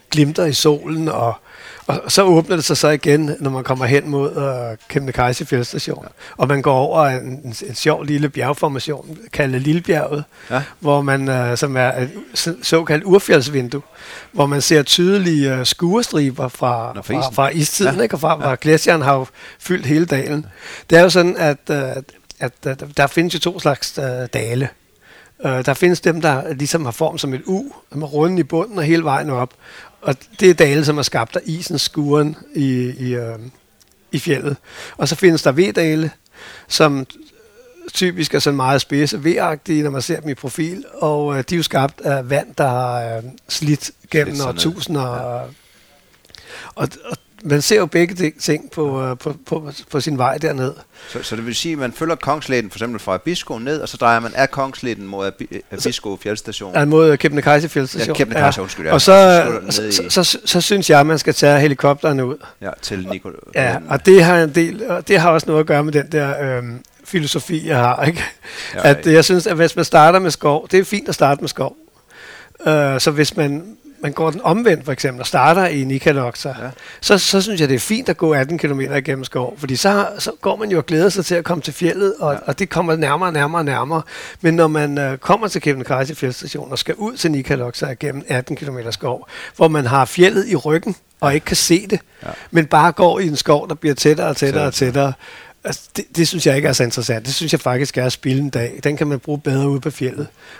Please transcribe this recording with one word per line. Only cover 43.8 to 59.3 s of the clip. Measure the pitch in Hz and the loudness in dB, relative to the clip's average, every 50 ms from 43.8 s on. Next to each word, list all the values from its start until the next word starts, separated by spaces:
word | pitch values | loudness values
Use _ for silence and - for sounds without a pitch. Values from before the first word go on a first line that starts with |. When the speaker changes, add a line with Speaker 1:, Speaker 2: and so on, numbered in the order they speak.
| - - - _ _ - | -2 -10 -14 _ _ -2
Speaker 1:
gennem | - 156 143 - 147 | 0 0 0 0 -4
Speaker 2:
Slidt | 143 139 | -6 -6
sig | 127 120 | -6 -4
ned. | |
Speaker 1:
årtusinder. | 123 - 156 175 170 - - 170 143 131 123 123 123 123 123 120 | -2 -2 -2 -2 -6 -8 -6 -4 -4 -4 -4 -6 -8 -8 -8 -8
Speaker 2:
Ja. | 120 127 127 139 _ _ _ _ _ _ _ _ _ _ _ _ _ _ _ - - - - - - - - - | -10 -10 -12 -18 _ _ _ _ _ _ _ _ _ _ _ _ _ _ _ -20 -20 -20 -20 -20 -20 -18 -14 -8
Speaker 1:
Og, | - 151 147 - - - | -6 -6 -6 -6 -10 -14
og | 233 - - _ _ _ - - | -12 -12 -14 _ _ _ -12 -4
man | 156 143 147 | 0 0 0
ser | 139 - 220 214 | 2 2 2 2
jo | 185 | 2
begge | 151 - 170 175 175 196 | 2 2 2 0 0 0
de | 175 175 151 156 - | -4 -4 -4 -4 -4
ting | - - 147 151 156 - | -4 -4 -4 -4 -4 -10
på, | - 165 156 143 135 135 131 | -6 -4 -4 -4 -2 -4 -4
øh, | 131 127 123 | -6 -6 -6
på, | - 151 139 - - | -8 -10 -10 -10 -8
på, | - 160 160 156 143 139 - - - | -8 -8 -8 -8 -12 -18 -18 -14 -6
på | - 143 | -6 -4
sin | - 160 147 127 | -4 -2 -2 0
vej | 123 131 131 156 | 0 0 0 -2
derned. | 156 156 147 131 131 127 - - - _ _ - - - | -4 -4 -4 -2 -4 -6 -6 -10 -20 _ _ -20 -20 -14
Speaker 2:
Så, | - 120 - | -12 -12 -10
så | - 113 | -8 -8
det | 107 113 | -8 -8
vil | 120 113 | -6 -6
sige, | - - 170 160 | -6 -4 -4 -4
at | 147 | -4
man | 131 120 113 | -4 -6 -6
følger | - 160 165 165 | -4 -4 -4 -4
Kongslæden | - - 139 143 156 - - 131 123 110 95 | -4 -2 -2 -2 -2 -2 -2 -2 -2 -2 -4
for | - 101 | -8 -8
eksempel | 110 120 120 104 | -8 -8 -8 -8
fra | - 101 92 | -4 -4 -4
Abisko | 90 - 156 175 175 - - 143 110 | -4 -2 -4 -6 -6 -8 -10 -10 -8
ned, | 113 135 156 151 | -6 -6 -6 -6
og | - 113 | -6 -8
så | - 113 | -6 0
drejer | 131 117 117 117 | 2 2 2 2
man | 117 113 - | 0 -2 -2
af | 127 135 135 | -2 -2 -2
Kongslæden | - 139 135 135 131 - - 123 110 101 101 98 | 0 -4 -6 -6 -6 -8 -6 -6 -6 -6 -8 -12
mod | 98 98 98 98 | -8 -6 -6 -6
Abi-, | 95 - 135 - - 101 - - | -6 -8 -14 -14 -14 -16 -14 -14
Abisko | - 95 - - 123 - - 107 98 90 - | -10 -6 -6 -6 -6 -6 -8 -8 -10 -8 -6
fjeldstation? | 104 104 107 - 117 104 - 101 92 92 | -6 -6 -6 -8 -12 -12 -12 -10 -2 0
Speaker 1:
Ja, | 156 143 | 0 2
mod | 147 156 156 165 156 147 135 | 4 6 6 8 6 6 4
Kebnekaise | - 156 143 147 - 147 147 147 160 156 | 2 0 0 2 4 4 4 4 2 0
fjeldstation. | - 147 135 127 - 175 - 165 156 | -2 -4 -4 -4 -4 -6 -4 -4 0
Speaker 2:
Ja, | 143 | 0
Kebnekaise, | 139 110 - 160 147 139 135 104 | 0 0 0 2 2 2 2 0
Speaker 1:
Ja. | 95 | -8
Speaker 2:
undskyld, | 95 - - 80 78 | -10 -10 -6 0 2
ja. | 80 | 2
Speaker 1:
Og | 135 | 4
så, | - 190 190 | 8 8 10
Speaker 2:
Og | 196 190 185 | 10 10 10